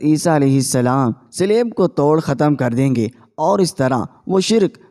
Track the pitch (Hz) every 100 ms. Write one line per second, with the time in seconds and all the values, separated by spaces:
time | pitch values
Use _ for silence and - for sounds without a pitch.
0 | 151 151 170 151 139 135 127 127 123 135
1 | 123 - _ - 196 226 240 - 180 -
2 | 143 160 151 131 147 139 120 117 135 117
3 | 107 - - - 160 202 175 - 131 127
4 | - - - 190 190 220 185 - -